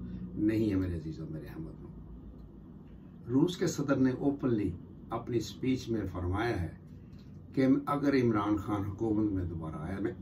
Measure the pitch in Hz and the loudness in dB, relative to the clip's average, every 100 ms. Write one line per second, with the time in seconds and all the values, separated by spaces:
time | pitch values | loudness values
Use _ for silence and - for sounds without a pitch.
0 | - - - - 107 110 107 95 90 85 | -8 -8 -6 2 2 4 4 2 0 -2
1 | 78 78 156 - - - - - - - | -6 -8 -8 -8 -10 -10 -10 -12 -14 -14
2 | - - - - - - - - - - | -14 -14 -16 -16 -18 -18 -18 -18 -18 -18
3 | - - - 131 170 - 180 - 135 131 | -18 -14 0 4 4 4 0 0 2 4
4 | 131 - 139 139 131 110 95 87 - - | 4 4 0 2 2 2 0 -4 -10 -16
5 | - 113 - 117 - - 127 123 117 110 | -8 -6 -2 -2 -2 -2 0 0 0 -2
6 | 95 90 90 101 120 98 80 - - - | -2 -2 -2 0 0 0 -2 -6 -16 -18
7 | - - - - - 135 131 143 - 143 | -18 -18 -16 -18 -4 2 6 4 4 2
8 | 139 135 120 107 101 104 107 101 98 92 | 4 6 6 4 4 2 2 -2 -2 -2
9 | 113 107 107 92 87 82 80 78 98 98 | 2 2 2 0 -2 -4 -6 -6 -6 -4
10 | - - | -4 -4